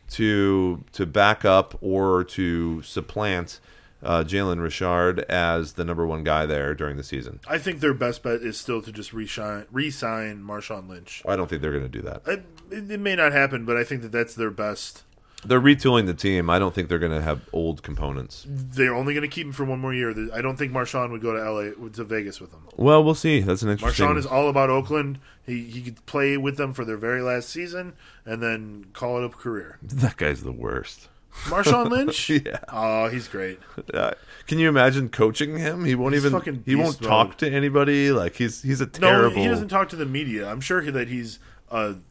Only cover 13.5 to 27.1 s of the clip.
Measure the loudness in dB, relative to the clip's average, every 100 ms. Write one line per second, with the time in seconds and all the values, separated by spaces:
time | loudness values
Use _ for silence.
13.5 | 0 -2 -2 -2 -4 -4 -2 -2 -2 -4
14.5 | -2 -6 -6 -10 -14 -20 _ _ -8 2
15.5 | 6 8 8 6 4 2 0 0 2 4
16.5 | 4 2 0 -2 0 0 0 -2 -4 -4
17.5 | -4 -2 -4 -6 -6 -4 -6 -10 -14 -12
18.5 | -10 -6 2 2 2 -2 -2 -4 -6 -10
19.5 | -6 -4 -4 -4 -4 -4 -4 -6 -4 -4
20.5 | -4 -4 -4 -4 -4 -4 -4 -2 -2 -2
21.5 | -4 -4 -8 -12 -10 -4 -4 -4 -10 -16
22.5 | -20 -14 2 6 8 8 4 2 2 4
23.5 | 2 0 0 0 2 2 2 0 2 2
24.5 | 4 4 2 0 -2 -2 -6 -12 -18 -8
25.5 | -8 -8 -12 -12 -14 -6 0 2 2 -2
26.5 | -2 -4 -4 -6 -4 -2